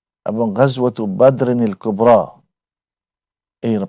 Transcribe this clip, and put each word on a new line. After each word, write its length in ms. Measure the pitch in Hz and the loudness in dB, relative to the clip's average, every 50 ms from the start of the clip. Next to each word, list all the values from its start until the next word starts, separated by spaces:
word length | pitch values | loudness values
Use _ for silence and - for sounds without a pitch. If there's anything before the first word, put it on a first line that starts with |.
| _ _ _ _ _ | _ _ _ _ _
এবং 280 | - 107 113 117 110 95 | -8 -6 -4 -4 -4 0
গাজওয়াতু 540 | 110 135 139 123 127 123 123 120 - 110 | 0 0 0 0 0 -2 -2 -2 -4 -6
বাদরিনিল 680 | 101 92 101 123 139 139 117 135 123 123 120 117 107 95 | -6 0 2 4 4 4 2 -2 -2 0 -2 -2 -2 -4
কুবরা, 540 | - - 110 101 98 113 120 117 101 - - - _ _ _ _ _ _ _ _ _ _ _ _ _ _ _ _ _ _ _ _ _ _ _ _ _ | -6 -6 -6 -2 0 4 4 4 4 2 -2 -8 _ _ _ _ _ _ _ _ _ _ _ _ _ _ _ _ _ _ _ _ _ _ _ _ _
এই 180 | - 117 110 104 98 | -4 -4 -2 -2 -4